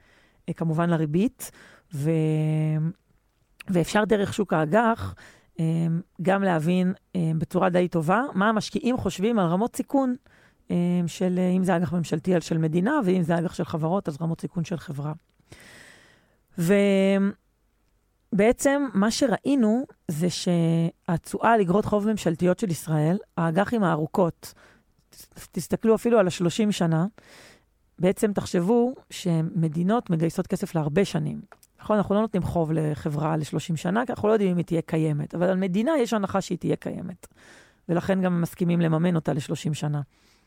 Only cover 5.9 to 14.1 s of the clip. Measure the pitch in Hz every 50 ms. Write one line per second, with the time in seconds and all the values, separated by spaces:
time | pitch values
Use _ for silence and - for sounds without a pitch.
5.9 | 165 170 - _ _ - 165 165 190 196 196 190 175 160 151 170 180 185 180 180
6.9 | 190 - _ _ - 185 165 160 160 160 - - - 180 190 190 175 180 180 170
7.9 | - 170 156 156 185 226 269 285 - 185 196 220 220 214 - - - 214 - 233
8.9 | 254 226 - 196 - - 185 226 240 214 180 165 170 185 226 247 - - 262 -
9.9 | - 277 269 254 247 - _ _ _ _ _ _ _ _ _ - 175 175 175 175
10.9 | 175 180 175 160 - - 185 185 180 180 185 180 180 185 190 175 185 170 180 135
11.9 | 165 180 156 - - 156 - 185 190 170 - - 170 160 160 160 151 175 180 233
12.9 | 311 302 226 180 185 185 170 151 170 165 160 175 - - 175 - - 160 156 160
13.9 | 170 151 - -